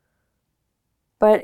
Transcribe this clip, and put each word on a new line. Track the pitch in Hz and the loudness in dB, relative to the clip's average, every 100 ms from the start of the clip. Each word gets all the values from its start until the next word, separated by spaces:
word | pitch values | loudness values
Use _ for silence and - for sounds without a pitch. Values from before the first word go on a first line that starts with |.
| _ _ _ _ _ _ _ _ _ _ _ _ | _ _ _ _ _ _ _ _ _ _ _ _
But, | 214 214 | -2 -2